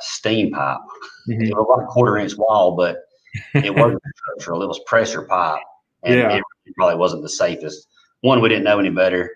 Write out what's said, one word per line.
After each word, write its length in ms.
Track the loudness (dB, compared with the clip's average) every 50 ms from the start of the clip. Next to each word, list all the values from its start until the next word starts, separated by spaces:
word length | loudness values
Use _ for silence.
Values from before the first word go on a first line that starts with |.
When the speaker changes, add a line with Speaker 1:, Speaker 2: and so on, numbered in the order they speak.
Speaker 1:
steam 500 | -8 -10 -10 -6 -4 -2 0 0 0 -2
pipe. 260 | -2 -2 -4 -4 -4 -6 -10 -16 -20 -20 -20 -20 -20 -12 -8 -6
Speaker 2:
Mm-hmm. 140 | -4 -2 -2
Speaker 1:
It 120 | -2 0
was 100 | 0 2
about 180 | 2 2 2 0
a 40 |
quarter 300 | 0 2 2 4 4 2
inch 180 | 0 -2 -4 -4
wall, 380 | -2 0 2 4 4 4 2 2
but 220 | 2 0 -2 -2 -6 -12 _ _ _ _ _ -16 -16 -6 -2 -2
it 180 | 0 0 2 2
Speaker 2:
<laughs> 0 |
Speaker 1:
wasn't 260 | 4 4 2 2 -2 -8 -12 -16
structural. 440 | _ -12 -12 -12 -10 -10 -8 -6 -6
It 60 | -6
was 120 | -6 -8 -8 -4
pressure 360 | 0 2 2 2 0 -4 -8 -6
pipe, 380 | -2 -2 0 0 0 -2 -4 -8 -12 -20 _ _ _ _ _ 0
and 160 | 2 2 4
Speaker 2:
Yeah. 160 | 4 2 0
Speaker 1:
it 60 | 0 -4 -6 -14 _ _ -12 -4
probably 220 | 0 0 2 2
wasn't 240 | 2 0 0 -2 -4 -10
the 60 | -8
safest. 580 | -4 -2 -2 -2 -2 -4 -10 -12 -14 -14 -20 _ _ _ _ _ _ _
One, 200 | 2 4 4 4
we 80 | 4 4
didn't 140 | 2 2 2
know 140 | 2 2 2
any 100 | 2 0
better, 420 | 2 2 2 2 2 0 -4 -6 -10